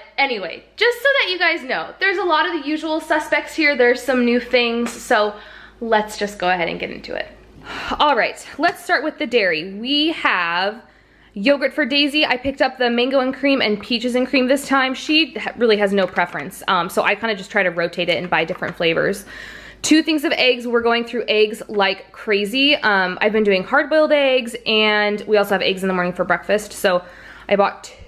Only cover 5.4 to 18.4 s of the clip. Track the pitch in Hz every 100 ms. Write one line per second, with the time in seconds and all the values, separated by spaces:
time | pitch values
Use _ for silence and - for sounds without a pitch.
5.4 | - - - - 226 214 208 - 202 -
6.4 | 180 180 170 175 - - - - - -
7.4 | - - - - - 262 294 240 165 -
8.4 | - - 339 - - 320 302 - 294 240
9.4 | 190 156 190 196 247 294 311 311 269 196
10.4 | 170 175 196 226 - _ _ _ _ 202
11.4 | 214 285 269 285 269 285 285 302 302 254
12.4 | 277 269 269 262 247 240 254 269 254 262
13.4 | 277 269 214 208 - 233 247 247 262 277
14.4 | 254 277 - 269 262 262 - 311 311 214
15.4 | - - 233 208 202 196 185 - 180 160
16.4 | 160 - - 190 175 - 175 208 226 196
17.4 | 190 208 185 170 170 185 170 160 175 160